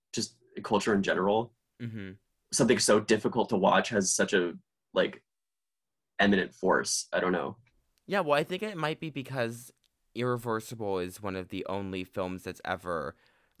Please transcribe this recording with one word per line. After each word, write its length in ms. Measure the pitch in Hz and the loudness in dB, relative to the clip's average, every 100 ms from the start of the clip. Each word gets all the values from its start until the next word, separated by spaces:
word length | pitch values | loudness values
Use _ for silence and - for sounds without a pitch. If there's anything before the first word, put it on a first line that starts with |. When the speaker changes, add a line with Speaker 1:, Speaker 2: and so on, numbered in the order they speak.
| _ | _
Speaker 1:
just, 240 | - 104 - _ - | -6 -6 -10 _ -14
culture 300 | - 104 113 | -2 0 4
in 100 | 101 | 2
general. 500 | 90 80 95 110 117 _ _ _ | 2 2 2 2 0 _ _ _
Speaker 2:
Mm-hmm. 300 | 117 110 95 95 _ _ _ | -12 -10 -12 -16 _ _ _
Speaker 1:
Something 260 | - 120 107 | 2 4 6
so 200 | - 104 | 6 4
difficult 500 | 107 107 117 113 101 | 6 2 2 0 0
to 80 | 98 | 2
watch 320 | 98 95 - | 4 4 2
has 240 | 110 95 | 0 0
such 200 | - 98 | 0 2
a, 200 | 98 87 85 _ _ _ | 2 0 -4 _ _ _
like, 300 | 92 - - _ _ _ _ _ _ _ _ _ - | 0 0 -4 _ _ _ _ _ _ _ _ _ 0
eminent 340 | 101 95 - - | 4 4 0 -2
force. 520 | 92 65 - - - | 2 2 2 -4 -2
I 60 | 90 | -2
don't 120 | 92 | 0
know. 240 | 90 69 - _ _ _ _ - | 0 -4 -8 _ _ _ _ -4
Speaker 2:
Yeah, 120 | 196 | -2
well, 160 | 151 147 | 2 0
I 40 | |
think 200 | 151 185 | 0 -6
it 140 | 214 175 | -6 -4
might 220 | 156 151 | -4 -4
be 100 | 160 | -8
because 600 | 139 127 131 117 117 - _ _ _ _ | -8 -6 -4 -4 -4 -14 _ _ _ _
Irreversible 840 | 113 123 123 117 110 - 113 101 92 | -4 -2 0 -2 -4 -4 -6 -2 -2
is 220 | 92 92 | -4 -6
one 140 | 101 92 | -8 -6
of 140 | 92 | -6
the 160 | 92 - | -6 -4
only 380 | 95 98 92 | -4 -4 -6
films 400 | 92 - 92 92 | -6 -6 -4 -6
that's 180 | 92 85 | -8 -8
ever, 520 | - 92 90 82 71 - _ _ _ _ | -6 -6 -4 -4 -6 -12 _ _ _ _